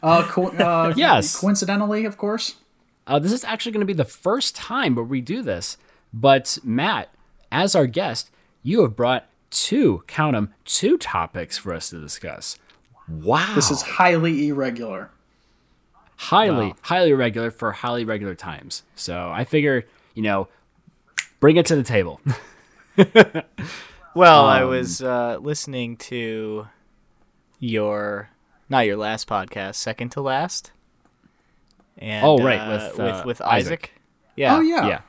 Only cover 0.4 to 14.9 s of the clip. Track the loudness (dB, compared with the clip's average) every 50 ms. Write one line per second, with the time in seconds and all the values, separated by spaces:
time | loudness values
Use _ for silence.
0.4 | -2 -2 0 0 0 2 2 2 2 2 2 2 4 4 4 4 4 0 -2 -2
1.4 | 0 0 0 0 0 -2 -2 -2 -2 -2 -2 -2 -4 -6 -6 -6 -6 -6 -4 -4
2.4 | -6 -8 -10 _ _ _ _ _ _ _ _ _ _ -2 -2 0 0 0 -2 -2
3.4 | -4 -6 -6 -6 -8 -6 -4 -2 -2 -2 0 -2 -2 -4 -4 -6 -2 -2 -2 0
4.4 | -2 -4 -6 -8 -12 -8 -4 -2 0 0 0 -2 -2 -4 -6 -6 -4 -4 -6 -6
5.4 | -4 -4 -6 -4 -6 -8 -10 _ _ _ _ _ _ _ -10 2 4 6 6 6
6.4 | 4 -2 -4 -4 -2 -2 -2 0 0 -2 -2 -4 -6 -10 _ _ _ _ _ _
7.4 | _ _ -2 0 2 4 4 4 2 2 0 -4 -6 -4 -6 -6 -8 -10 _ _
8.4 | _ _ _ _ _ -2 2 2 2 2 2 0 0 0 0 0 -4 _ _ _
9.4 | _ _ -2 -2 0 0 0 2 4 4 2 0 -6 -10 -2 0 0 2 2 0
10.4 | -2 -4 _ _ _ -2 -2 0 2 2 0 0 -2 -4 -4 -4 -4 -4 _ -12
11.4 | -10 -8 -10 -10 -8 -8 -8 -8 -8 -10 -12 -12 -12 -12 -12 -10 -10 -14 -14 -10
12.4 | -10 -12 -12 -12 _ _ _ _ _ _ _ _ -16 -14 -14 -8 -2 0 0 0
13.4 | 0 0 0 0 0 0 -2 -4 -6 -8 0 2 4 4 4 2 0 0 0 0
14.4 | -2 -2 -2 -2 -4 -4 -4 -8 -10 -10